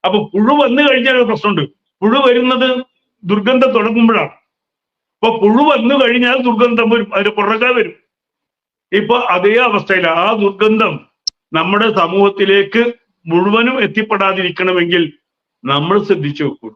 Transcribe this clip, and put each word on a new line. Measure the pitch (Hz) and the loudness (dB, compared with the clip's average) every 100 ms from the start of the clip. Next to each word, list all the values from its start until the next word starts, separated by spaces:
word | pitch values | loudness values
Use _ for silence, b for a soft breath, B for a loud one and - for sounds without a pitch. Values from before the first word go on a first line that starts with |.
അപ്പൊ | 185 196 - | 0 -2 -2
പുഴു | 190 220 294 | -2 0 2
വന്നു | 269 254 | 2 2
കഴിഞ്ഞാൽ | 294 254 240 254 | 2 2 0 0
ഒരു | 240 | 0
പ്രശ്നമുണ്ട്, | 208 208 180 135 _ _ _ | -2 -2 -2 -4 _ _ _
പുഴു | 208 277 269 | 0 2 2
വരുന്നത് | 240 247 254 254 254 254 _ _ _ | 2 0 0 0 -2 -8 _ _ _
ദുർഗന്ധം | 175 208 202 254 262 | -4 -2 0 2 2
തുടങ്ങുമ്പോഴാണ്. | 233 220 226 233 208 143 - _ _ _ _ _ _ _ _ | 2 0 2 2 2 -2 -10 _ _ _ _ _ _ _ _
അപ്പൊ | 220 226 | -2 2
പുഴു | 196 233 294 | 2 4 4
വന്നു | 277 226 | 2 2
കഴിഞ്ഞാൽ | 277 262 240 247 262 | 0 0 0 0 0
ദുർഗന്ധം | 247 214 247 233 226 | 0 0 0 2 0
വരും, | 233 208 | 0 -2
അതിന്റെ | 190 202 | -2 -2
പുറകെ | 208 202 220 247 247 | -2 -2 0 0 0
വരും. | 196 - _ _ _ _ _ _ _ _ _ | -2 -6 _ _ _ _ _ _ _ _ _
ഇപ്പൊ | 196 208 240 | -4 0 -2
അതേ | 233 185 196 226 | 0 0 2 2
അവസ്ഥയില. | 247 202 - 190 170 | 2 -2 -2 -2 0
ആ | 165 190 | 0 0
ദുർഗന്ധം | 226 202 196 214 220 208 151 - _ - _ _ | 0 -2 0 0 2 0 -4 -14 _ -16 _ _
നമ്മുടെ | 160 170 202 226 208 | -4 -2 0 0 0
സമൂഹത്തിലേക്ക് | 170 190 202 196 196 196 196 226 240 240 _ _ 165 | 0 2 0 2 2 2 2 0 -2 -4 _ _ -2
മുഴുവനും | 170 190 214 240 262 | 0 2 2 0 -2
എത്തിപ്പെടാതിരിക്കണമെങ്കിൽ | 202 - 214 208 196 190 180 175 185 180 170 175 160 - _ _ _ _ | -2 -2 -2 -2 -2 -2 -4 -4 -2 0 0 0 -2 -6 _ _ _ _
നമ്മൾ | 131 139 160 202 | -4 -2 0 -2
ശ്രദ്ധിച്ചു | 202 180 143 147 | 0 -2 -2 -4
നോക്കൂ. | 147 - 110 | -6 -6 -18